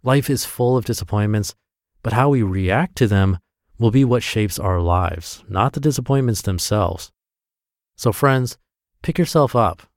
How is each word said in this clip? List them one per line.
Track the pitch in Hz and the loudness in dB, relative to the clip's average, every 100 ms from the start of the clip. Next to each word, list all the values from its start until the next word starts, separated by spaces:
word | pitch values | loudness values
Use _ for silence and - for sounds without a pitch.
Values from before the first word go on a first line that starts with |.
Life | 127 139 131 | 2 0 2
is | 131 - | -4 -4
full | - 123 127 | -2 0 2
of | |
disappointments, | 110 113 90 104 104 107 98 - _ _ _ _ | 0 -6 -2 -2 0 0 -4 -10 _ _ _ _
but | 117 | -4
how | 110 139 | 0 2
we | 139 | 2
react | 101 95 95 107 175 - | 0 0 0 0 -2 0
to | 113 | 2
them | 98 95 92 _ _ _ - | 4 2 0 _ _ _ -2
will | 117 | 2
be | 127 | 4
what | 131 120 | 2 0
shapes | - 110 107 - | -2 -2 -2 -2
our | 95 90 | -2 0
lives, | 85 87 87 85 - - - | 2 0 0 -6 -14 -18 -8
not | 92 123 | -2 -2
the | 147 | 0
disappointments | 147 135 123 139 127 104 | -2 -2 -2 0 0 -2
themselves. | - 92 - 107 101 - - _ _ _ _ _ _ _ _ _ | -2 -4 -2 0 0 -4 -14 _ _ _ _ _ _ _ _ _
So | 117 | -2
friends, | 104 139 131 123 - _ _ _ _ | 2 2 2 -2 -8 _ _ _ _
pick | - 165 | -4 -2
yourself | 165 160 139 123 | 0 2 2 2
up | 104 82 _ | 0 -2 _